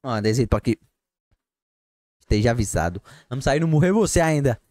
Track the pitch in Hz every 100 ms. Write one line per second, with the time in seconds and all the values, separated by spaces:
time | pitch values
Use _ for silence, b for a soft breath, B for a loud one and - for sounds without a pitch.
0 | 113 110 107 117 113 107 - 113 _ _
1 | _ _ _ _ _ _ _ _ _ _
2 | _ _ _ 107 117 120 104 87 82 90
3 | B B B 131 143 147 165 151 180 208
4 | 185 - 160 151 139 110 _